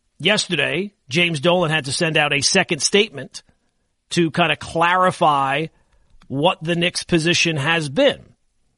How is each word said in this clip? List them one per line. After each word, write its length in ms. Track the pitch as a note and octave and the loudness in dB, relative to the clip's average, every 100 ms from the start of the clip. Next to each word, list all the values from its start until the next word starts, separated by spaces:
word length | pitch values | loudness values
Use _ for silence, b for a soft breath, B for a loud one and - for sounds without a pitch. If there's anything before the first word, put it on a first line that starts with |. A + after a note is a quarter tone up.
| _ - | _ -4
yesterday, 720 | D#3 G#3 - D#3+ C3 D3 G3+ - - | 0 0 0 -2 -2 -4 -6 -10 -6
James 320 | C#3+ E3+ D3+ | 0 0 0
Dolan 320 | E3+ F3+ D#3 | 2 2 2
had 140 | D#3 C#3+ | -2 -4
to 60 | |
send 240 | - E3 D#3 | -4 -2 0
out 160 | D3 | 0
a 80 | C#3+ | 0
second 420 | - F#3+ E3+ D#3+ | 0 0 0 -2
statement 600 | - G3 A3 C#3+ - - - _ _ _ _ _ - | 0 2 0 -4 -16 -18 -20 _ _ _ _ _ -6
to 200 | F3 E3 | 0 0
kinda 240 | F3+ E3 | 2 0
clarify 1120 | D3 - E3 E3+ F#3 F#3 - D#3+ C#3 C3+ C#3 D#3+ _ _ _ _ - - | -2 -4 0 2 4 2 2 2 2 0 -2 -6 _ _ _ _ -20 -10
what 340 | C3+ D3+ - | -2 0 0
the 140 | D#3+ E3+ | -2 -2
Knicks' 280 | F3 - | -2 -4
position 520 | - F3 D#3+ E3+ E3+ D#3 | -2 0 2 0 0 -2
has 320 | D3 E3 D3 | -2 -2 -2
been. 340 | D#3 C#4 - - _ _ _ _ | 2 2 0 -8 _ _ _ _